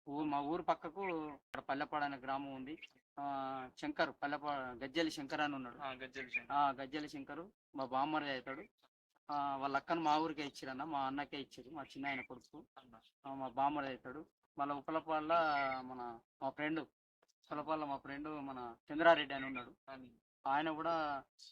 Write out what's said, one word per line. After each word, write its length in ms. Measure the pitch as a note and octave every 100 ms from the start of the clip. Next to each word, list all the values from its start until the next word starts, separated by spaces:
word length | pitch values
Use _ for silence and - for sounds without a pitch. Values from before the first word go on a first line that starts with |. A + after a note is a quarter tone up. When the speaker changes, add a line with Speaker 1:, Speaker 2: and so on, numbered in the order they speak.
| -
Speaker 1:
ఊ-, 160 | C#3+
మా 160 | D3+ C#3+
ఊరు 220 | C#3+ F3+
పక్కకు 680 | E3+ D#3+ E3+ F#3+ F#3+ E3 D3+
ఇక్కడ 320 | C#3 _ C#3
పల్లెపాడు 440 | - C#3 D3 D3+
అనే 120 | C#3+ C3+
గ్రామం 380 | C3 C3+ C#3
ఉంది. 240 | C3 C3 E3 - _ _ -
ఆ, 500 | C#3+ C3+ C3+ C3+ B2+ -
శంకర్, 300 | D3+ F3+ D3+ -
పల్లెపా-, 640 | C#3+ C#3+ D3 C#3+ B2+ A#2
గజ్జెలి 260 | C3 D3+ D#3+
శంకర్ 300 | D#3 C3+ D3+
అని 140 | D3
ఉన్నాడు. 240 | C#3 B2 B2+
Speaker 2:
ఆ, 120 | C#3
గజ్జెలి 400 | C3 C3 C3+ B2+
శంకర్. 260 | A#2+ A#2 C#3+
Speaker 1:
ఆ, 140 | C#3
గజ్జెలి 380 | C3 C3 D3+ D3+
శంకరు 440 | C#3+ C3+ D3 G3 - _ C#3
మా 80 |
బామ్మర్ది 480 | B2+ C3 D3 D#3 D3
అవుతాడు. 320 | C3 C3+ C#3 G#3+ _ _ _ _ _ -
ఆ, 240 | D3 C#3+ C#3
వాళ్ళ 200 | C#3 C#3
అక్కను 240 | - E3
మా 160 | D#3 D3+
ఊరికే 260 | D#3+ D3
ఇచ్చిరన్న, 420 | C#3+ - C3+ C3
మా 220 | D#3 C#3+ C3+
అన్నకే 300 | C#3+ C#3 C#3+
ఇచ్చిరు, 340 | C3 - B2
మా 120 | D#3
చిన్న 240 | C3 C3+ C#3
ఆయన 140 | C3
కొడుకు. 440 | B2 B2 - D3+ - -
Speaker 2:
అన్న. 200 | B2+ A2+ - _ C#3
Speaker 1:
ఆ, 80 |
మా 140 | C3+ C3
బామ్మర్ది 420 | B2+ C#3 D3 C3+
అవుతాడు. 360 | B2+ B2+ D3 - _ _ -
మళ్ళా 160 | C#3+
ఉప్పలపాడులో 600 | C#3+ D#3+ D#3+ D#3+ D#3 D3+ E3+ D#3 C#3+ C3+ C3
మన, 360 | B2+ B2+ A#2+ A2+ - -
మా 80 | C3+
ఫ్రెండ్ 300 | - D3+ D#3+
ఉప్పలపాడులో 1040 | B2+ _ _ _ _ _ - D3+ D3 D#3 D3
మా 100 | C#3
ఫ్రెండ్ 320 | C#3 C#3+ D#3
మన 460 | D3+ C#3 C3 A#2+ A#2 -
చంద్రారెడ్డి 420 | D3 E3 D#3 C3+
అని 120 | C#3 C3+
ఉన్నాడు. 440 | B2+ A#2+ - -
Speaker 2:
అన్న. 160 | C3 B2 - _ _ C3+
Speaker 1:
ఆయన 240 | C#3+ D#3+
కూడా, 520 | D3+ D#3+ E3 D3+ C3+ - - -